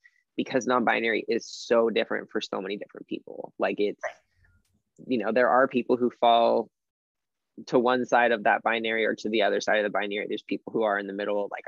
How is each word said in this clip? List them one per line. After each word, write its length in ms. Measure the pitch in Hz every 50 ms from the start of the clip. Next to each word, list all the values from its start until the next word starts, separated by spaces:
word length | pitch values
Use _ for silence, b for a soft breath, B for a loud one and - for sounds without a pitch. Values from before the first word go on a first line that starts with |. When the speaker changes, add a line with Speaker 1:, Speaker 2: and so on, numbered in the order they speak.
| b b b b b b _ -
Speaker 1:
because 300 | 107 - - 131 107 123
non-binary 580 | 127 123 113 110 113 113 113 113 107 - - -
is 180 | 113 117 - -
so 420 | - - - - 120 117 117 113
different 400 | 104 113 113 - 110 107 104 -
for 80 | - 110
so 220 | - - 107 104
many 160 | 95 98 104 101
different 300 | - - - - - -
people, 440 | - - - - - - - - - -
like, 220 | 107 98 101 101
it's, 200 | 104 101 90 - -
Speaker 2:
Right. 1040 | - - _ _ _ _ _ _ _ _ _ _ _ _ _ _ _ _ - - -
Speaker 1:
you 100 | 127 117
know, 140 | 95 107
there 180 | 113 127 123 113
are 180 | - 127 135 131
people 300 | - 123 117 - 123 120
who 140 | 123 117 - _
fall 480 | 123 120 117 117 117 117 117 117 110 - _ _ _ _ _ _ _ _ _ _ _ _ _ _ _ _ _ - 117
to 140 | - - 131
one 260 | 117 123 127 127 123
side 260 | - 127 120 120 117
of 120 | 117 107 104
that 180 | 117 104 -
binary 420 | - 110 113 113 113 110 113 113 110
or 120 | 107 110
to 140 | - - 110
the 120 | 110 110
other 180 | 98 101 101 101
side 200 | - - 101 107
of 40 | 104
the 60 | 104
binary. 380 | 90 95 104 101 101 104 95 98
There's 160 | 107 107 -
people 280 | - 101 101 _ - -
who 100 | 113 113
are 160 | 107 101 101
in 80 | 101 98
the 60 | 98
middle. 340 | 101 104 104 104 104 101 98
Like, 160 | - - -